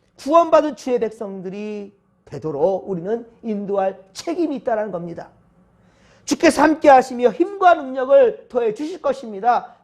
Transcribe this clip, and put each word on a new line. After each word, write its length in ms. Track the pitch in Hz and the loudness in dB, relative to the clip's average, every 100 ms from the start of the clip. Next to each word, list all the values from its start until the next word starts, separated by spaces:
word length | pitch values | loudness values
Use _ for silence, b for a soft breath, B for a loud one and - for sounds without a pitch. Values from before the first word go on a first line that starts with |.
| _ _ | _ _
구원받은 580 | 269 339 330 320 302 - | 2 2 6 2 2 -6
주의 220 | 262 240 | -4 -2
백성들이 960 | 220 220 202 196 185 202 214 208 202 _ _ _ _ | -4 -6 -12 -10 -12 -10 -10 -10 -14 _ _ _ _
되도록 640 | 139 156 143 175 185 202 | -12 -8 0 0 0 -6
우리는 380 | 175 185 233 233 _ | -8 -6 -8 -8 _
인도할 580 | 226 202 202 196 190 190 - | -8 -8 -4 -2 -2 -6 -18
책임이 420 | - 339 339 320 262 | -12 -8 -4 -4 -4
있다는 340 | 254 214 214 | -4 -4 -6
겁니다. 380 | 175 175 165 - _ _ _ _ _ b b b b - | -8 -10 -14 -18 _ _ _ _ _ b b b b -6
주께서 380 | 285 330 - | 2 2 4
함께 260 | 311 320 294 | 2 4 6
하시며 400 | 262 254 240 247 | 6 6 -2 -2
힘과 440 | - 381 392 370 330 | 0 -4 2 4 4
능력을 720 | 262 262 254 277 233 214 _ | 0 -6 4 6 4 0 _
더해 240 | 240 233 | -4 -4
주실 280 | 214 302 370 | -4 -10 -6
것입니다. 760 | 285 - 226 196 233 220 - _ | -6 -6 -10 -4 0 0 -4 _